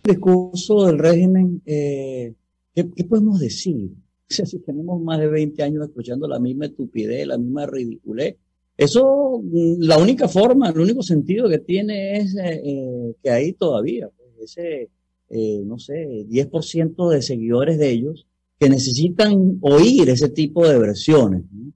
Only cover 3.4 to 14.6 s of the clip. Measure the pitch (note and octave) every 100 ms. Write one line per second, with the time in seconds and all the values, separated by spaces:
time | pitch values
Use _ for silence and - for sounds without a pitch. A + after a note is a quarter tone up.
3.4 | A#2+ - F#3+ C3+ F#2+ - _ _ _ -
4.4 | F#3+ F3+ E3+ C#3+ E3+ F3 E3 D#3+ D#3 D#3
5.4 | D3+ D3+ C#3+ D3+ D3 B2 A#2+ B2 D3 C3
6.4 | B2 C3 D3+ - B2 A2+ G#2+ B2 C#3+ A#2+
7.4 | B2 C#3+ C#3+ C#3 A#2 A2+ G#2+ A2 D3 -
8.4 | _ _ _ - D3 A#3+ C4+ C#4 C#4 A#3+
9.4 | F#3+ E3+ E3 F3 D#3+ D#3 F#3+ C4 G#3+ F#3
10.4 | A#3 C4 A3 D#3+ F3+ B3+ F#3 D#3 C#3+ G3+
11.4 | A#3 D#3 - F#3 G#3 G#3 G3 G#3 G3+ G3
12.4 | F3+ D#3+ C#3+ C#3 C3 B2 A#2 A#2 C3+ A#2+
13.4 | D3+ F#3 F3 A#2 C3+ A#2+ G#2+ _ _ A2+
14.4 | A2 -